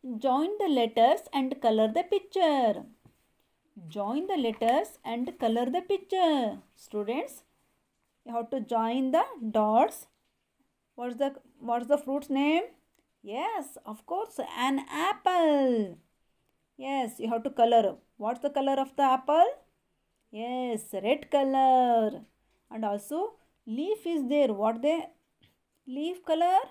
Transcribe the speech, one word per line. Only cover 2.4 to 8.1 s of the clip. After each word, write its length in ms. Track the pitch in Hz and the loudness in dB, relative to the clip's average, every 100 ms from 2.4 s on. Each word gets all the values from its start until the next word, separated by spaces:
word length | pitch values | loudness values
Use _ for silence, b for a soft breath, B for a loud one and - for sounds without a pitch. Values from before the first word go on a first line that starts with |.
| 330 277 233 202 - _ - _ _ _ _ _ _ - 165 | 2 4 2 0 -8 _ -20 _ _ _ _ _ _ -20 -14
Join 400 | 208 202 269 381 | -8 -4 -4 -2
the 100 | 359 | -2
letters 640 | 233 220 226 269 403 - | -2 0 2 2 -2 -10
and 340 | - 233 247 - | -10 -6 -6 -4
color 260 | 226 226 247 | -2 0 -2
the 160 | 330 | -4
picture. 760 | 359 392 - 381 339 294 226 190 _ _ | -2 -4 -2 2 2 2 -2 -6 _ _
Students, 680 | - 208 202 262 539 - _ _ _ _ _ _ _ | -10 -6 -4 -4 -6 -12 _ _ _ _ _ _ _